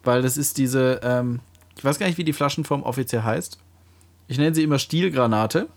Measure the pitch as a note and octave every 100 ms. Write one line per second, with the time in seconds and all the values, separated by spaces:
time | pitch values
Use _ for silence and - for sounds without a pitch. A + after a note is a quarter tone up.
0 | C3 B2 B2+ B2 C#3+ - C3 C3 C3 B2+
1 | B2 B2 B2 A#2+ - _ _ - C3 D3+
2 | G3 E3+ D#3+ C#3+ C#3+ - D3+ C#3+ C3+ B2+
3 | B2+ A#2+ A2+ A2 - - _ _ _ _
4 | _ _ _ B2+ D3 D#3+ D3+ C#3 - D#3
5 | F3+ C#3 A#2+ A2 A2 E3 C#4+